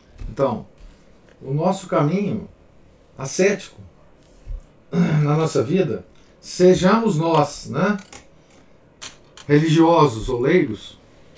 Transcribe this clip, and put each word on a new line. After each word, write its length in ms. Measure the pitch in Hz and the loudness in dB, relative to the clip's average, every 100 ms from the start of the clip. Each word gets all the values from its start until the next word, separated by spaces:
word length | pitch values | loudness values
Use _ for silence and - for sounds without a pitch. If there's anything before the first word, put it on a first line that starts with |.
| _ - - | _ -16 -12
Então, 380 | 110 139 110 - - - - - - _ - | -4 -2 -4 -12 -20 -20 -20 -20 -20 _ -18
o 140 | 127 | -8
nosso 340 | 143 175 190 - | -2 -2 -2 -4
caminho 600 | 170 147 185 190 113 87 - _ _ - _ _ - | -2 0 -2 -4 -6 -10 -20 _ _ -20 _ _ -14
ascético 640 | 139 - 190 202 - - - - - - _ - - - - _ - | -10 0 0 0 -8 -20 -20 -20 -20 -20 _ -20 -14 -14 -16 _ -8
<clears throat> 300 | 170 170 151 | -2 0 2
na 120 | 147 147 | 0 0
nossa 260 | 160 156 | 0 -2
vida, 440 | 117 185 170 107 - - - _ | 0 0 -2 -4 -12 -20 -20 _
sejamos 760 | - - 180 180 180 220 220 151 | -12 2 4 6 4 2 2 0
nós, 500 | 165 156 147 - - | 0 2 0 -4 -10
né, 300 | 127 190 202 - - - _ _ - - _ _ _ - - - - - | -4 -2 -2 -8 -20 -20 _ _ -20 -20 _ _ _ -20 -20 -20 -14 2
religiosos 800 | 147 160 160 160 175 147 110 107 | 2 4 4 4 6 2 0 -6
ou 120 | 120 | -2
leigos, 580 | 131 175 143 101 - - _ - - | 2 2 0 -6 -12 -20 _ -20 -20